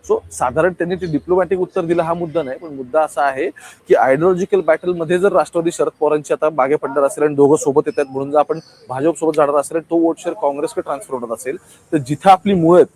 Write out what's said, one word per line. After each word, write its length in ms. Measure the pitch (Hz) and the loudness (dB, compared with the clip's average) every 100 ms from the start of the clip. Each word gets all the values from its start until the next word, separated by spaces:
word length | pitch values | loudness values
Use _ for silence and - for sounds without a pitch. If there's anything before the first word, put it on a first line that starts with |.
| - | -2
So 60 | 202 - | -4 -4
साधारण 420 | - 127 127 175 | -4 -4 0 0
त्यांनी 220 | 180 170 185 | 0 -6 -4
ते 100 | 180 | -4
डिप्लोमॅटिक 540 | 147 - 180 180 190 | -4 0 0 0 -2
उत्तर 220 | 180 190 | -2 -4
दिलं, 220 | 165 170 | -2 -2
हा 100 | 165 | 0
मुद्दा 300 | 170 170 165 | -2 -4 -4
नाही, 140 | 139 135 | -4 -8
पण 160 | 170 | -12
मुद्दा 280 | 139 127 151 | -14 -4 0
असा 220 | 151 - | 0 0
आहे 260 | 143 135 175 - - - _ | -2 -2 -6 -6 -20 -20 _
की 80 | 156 | 4
आयडिओलॉजिकल 680 | 123 135 170 185 196 196 | 4 4 4 2 0 0
बॅटलमध्ये 580 | 165 160 180 180 160 180 | 2 0 0 -4 -2 0
जर 120 | 202 | 2
राष्ट्रवादी 400 | 180 151 175 165 | 2 0 -2 -2
शरद 180 | 160 151 - | -2 -4 0
पवारांची 340 | 151 156 143 | 0 0 -2
आता 160 | 170 156 | -2 -2
मागे 260 | 156 131 151 | 0 0 0
पडणार 280 | 143 139 | -2 0
असेल 200 | 139 139 | -2 0
आणि 120 | 151 143 | -2 2
दोघं 200 | 143 151 | 4 4
सोबत 260 | 147 139 151 | 2 0 0
येतात 200 | 147 143 | -4 -4
म्हणून 220 | 135 139 | -4 -2
जर 80 | 147 | 0
आपण 200 | 147 160 - _ - | 0 -4 -8 _ -12
भाजपसोबत 420 | 131 151 156 160 156 | -4 -2 0 -2 0
जाणार 200 | 143 147 | 2 0
असेल 220 | 139 160 | -2 -6
आणि 120 | 156 | -2
तो 80 | 170 | 0
वोट 200 | 165 156 | 0 -2
शेअर 180 | 175 165 | -8 -4
काँग्रेसकडे 400 | 143 143 156 - | -4 -2 -6 -6
ट्रान्सफर 320 | 160 143 - | -8 -10 -8
होणार 200 | 127 117 | -10 -8
असेल, 240 | 113 127 139 _ - _ | -8 -8 -10 _ -20 _
तर 40 | 160 | -6
जिथं 320 | 123 147 196 | -4 -2 4
आपली 240 | 185 202 | 4 4
मुळं 260 | 190 160 175 | 2 4 6
आहेत 80 | 131 | 4